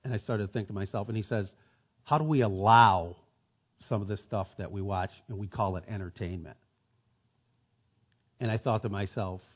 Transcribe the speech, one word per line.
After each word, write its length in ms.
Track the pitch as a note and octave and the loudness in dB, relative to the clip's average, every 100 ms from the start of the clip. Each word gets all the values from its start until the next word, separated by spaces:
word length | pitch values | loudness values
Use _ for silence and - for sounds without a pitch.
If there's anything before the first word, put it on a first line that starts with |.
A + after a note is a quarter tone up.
And 100 | C3+ | -4
I 60 | A2 | -6
started 300 | - A2 G2+ | -2 -2 -2
to 40 | |
think 140 | A#2 G2 | -4 -6
to 80 | |
myself, 320 | G2+ G2 G#2+ G#2 | -6 -6 -6 -4
and 100 | A2 | -6
he 60 | |
says, 260 | G2+ A2+ F#2+ _ _ _ _ _ | -2 -4 -4 _ _ _ _ _
"How 160 | - D3+ | 0 0
do 60 | |
we 160 | D#3 D3 | 2 2
allow 720 | A2+ F#2+ G2+ A2+ A2+ F#2 E2+ F2 _ _ _ _ _ _ - | 2 2 8 10 10 6 -2 -10 _ _ _ _ _ _ -6
some 140 | A2 | -4
of 60 | G2+ | -4
this 120 | G2+ - | -8 -6
stuff 220 | G#2 F#2+ - | -8 -6 -10
that 140 | F2+ | -10
we 100 | G2 | -8
watch 280 | G2 F#2+ F#2+ - - | -4 -4 -6 -10 -14
and 100 | G2 | -10
we 80 | G2 | -10
call 300 | - G2+ F2+ | -4 -4 -4
it 80 | - | -8
entertainment?" 680 | G#2 F2+ - F2 F#2 D#2 - _ _ _ _ _ _ _ _ _ _ _ _ _ _ _ _ _ _ | -10 -10 -8 -8 -8 -12 -18 _ _ _ _ _ _ _ _ _ _ _ _ _ _ _ _ _ _
And 120 | A#2+ | -2
I 60 | A2 | 0
thought 240 | C3 A2 | 0 0
to 60 | G#2+ | 0
myself 520 | G2 G2+ - F#2+ F#2 - | -4 -4 -4 -6 -8 -14